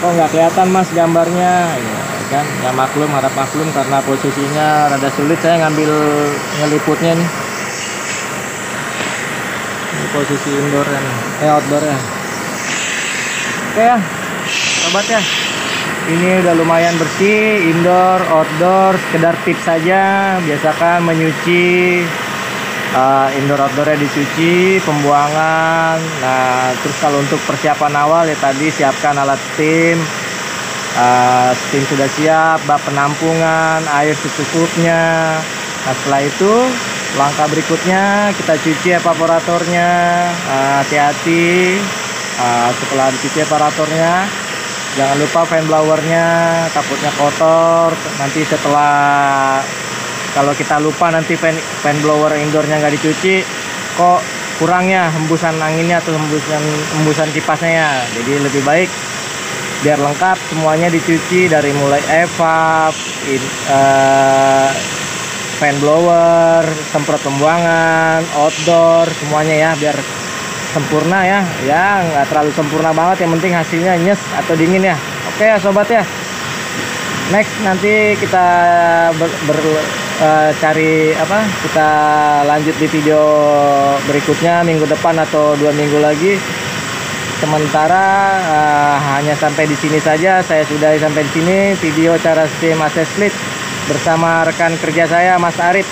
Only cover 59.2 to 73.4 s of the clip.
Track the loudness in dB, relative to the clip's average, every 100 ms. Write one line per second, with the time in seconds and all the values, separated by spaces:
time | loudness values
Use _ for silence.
59.2 | -10 -10 -10 -8 -8 -4 0 0 0 0
60.2 | 0 0 -2 -2 0 2 2 0 0 -2
61.2 | 0 0 2 2 2 0 2 0 2 0
62.2 | 0 0 0 2 2 2 0 -2 -8 -8
63.2 | -4 -4 -4 -8 0 4 4 4 4 4
64.2 | 4 4 4 4 2 -2 -6 -8 -8 -8
65.2 | -8 -8 -8 -2 -2 0 2 4 4 4
66.2 | 4 4 4 4 2 -2 -4 -4 -2 -2
67.2 | -2 0 2 2 2 2 2 2 2 0
68.2 | 0 0 0 0 2 4 6 4 2 -2
69.2 | -2 0 0 2 2 0 -2 -2 -6 -8
70.2 | -10 -10 -10 -8 -6 -4 -2 0 0 2
71.2 | 2 2 0 -4 0 2 2 0 0 0
72.2 | 0 0 0 0 -2 0 0 2 2 0
73.2 | 0 0